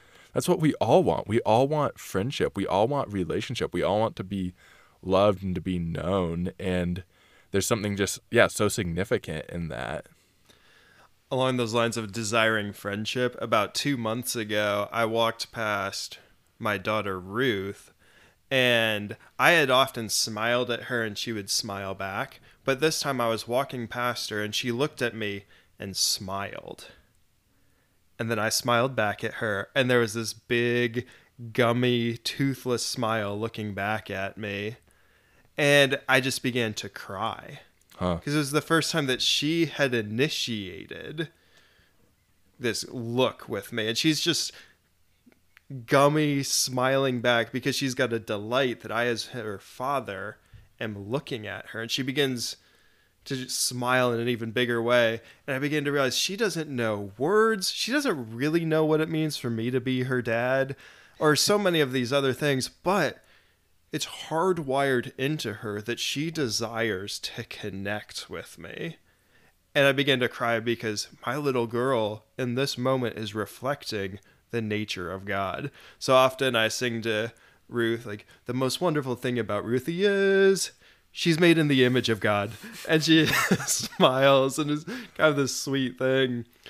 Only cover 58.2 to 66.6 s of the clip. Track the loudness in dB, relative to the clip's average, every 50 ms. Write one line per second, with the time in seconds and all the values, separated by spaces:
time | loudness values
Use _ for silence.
58.2 | -6 -8 -4 -2 0 2 2 2 2 2 2 4 4 4 4 2 2 0 0 0
59.2 | 0 -2 -2 -4 -4 -4 -2 -2 -2 0 0 0 0 0 0 0 0 0 0 0
60.2 | 0 0 0 0 0 2 2 0 0 -2 -6 -10 -16 -20 -20 -20 -20 -18 -4 2
61.2 | 4 4 6 6 4 4 4 4 4 4 4 4 2 2 2 0 0 0 2 2
62.2 | 2 2 0 0 0 0 2 0 -2 -4 -8 _ -2 0 2 2 2 0 -2 -6
63.2 | _ _ -20 _ _ _ _ _ _ _ _ _ _ _ -8 -6 -6 -8 -10 -12
64.2 | -8 -4 -2 0 2 2 2 0 0 0 0 2 2 2 2 2 0 -2 -4 -4
65.2 | -2 -2 -2 -2 -4 -6 -6 -6 -6 -6 -6 -4 -4 -4 -4 -4 -4 -4 -4 -4
66.2 | -4 -4 -2 -2 -2 -2 -2 -2